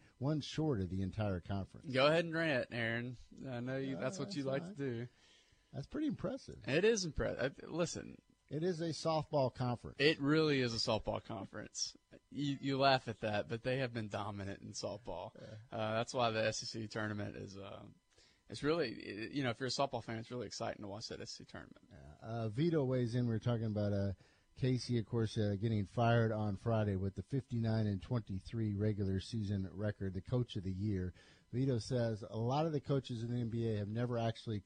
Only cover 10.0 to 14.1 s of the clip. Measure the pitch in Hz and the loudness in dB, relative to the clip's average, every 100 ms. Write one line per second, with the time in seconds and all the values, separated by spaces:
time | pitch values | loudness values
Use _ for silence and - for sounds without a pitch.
10 | 143 156 139 156 156 135 123 113 123 110 | 4 6 4 6 6 4 2 0 2 2
11 | - 107 - 104 98 107 - - - - | 2 -2 -4 -8 -8 -10 -10 -6 -6 -8
12 | _ - _ - 143 139 135 135 135 131 | _ -20 _ -4 -2 0 0 4 6 6
13 | - 107 110 104 98 113 131 127 127 117 | 2 -4 0 0 0 -2 0 0 0 -2
14 | 107 | -4